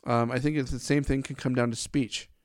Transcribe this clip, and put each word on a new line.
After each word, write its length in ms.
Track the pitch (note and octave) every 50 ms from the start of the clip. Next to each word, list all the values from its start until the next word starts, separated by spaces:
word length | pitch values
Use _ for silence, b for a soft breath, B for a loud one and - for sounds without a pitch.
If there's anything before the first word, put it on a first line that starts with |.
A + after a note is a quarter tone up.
| -
Um, 260 | - A#2+ A#2 A#2 A#2+
I 80 | B2+ B2+
think 160 | B2+ D3 D#3
it's 160 | D3+ C3 -
the 80 | C3+ B2+
same 240 | - - C#3+ D3 C3+
thing 180 | - C#3 C3+
can 140 | C3+ - C3+
come 200 | - - C#3 B2+
down 140 | B2+ A#2+ A#2+
to 40 | A2+
speech. 540 | - - - - D3 B2+ G#2 - - - - - _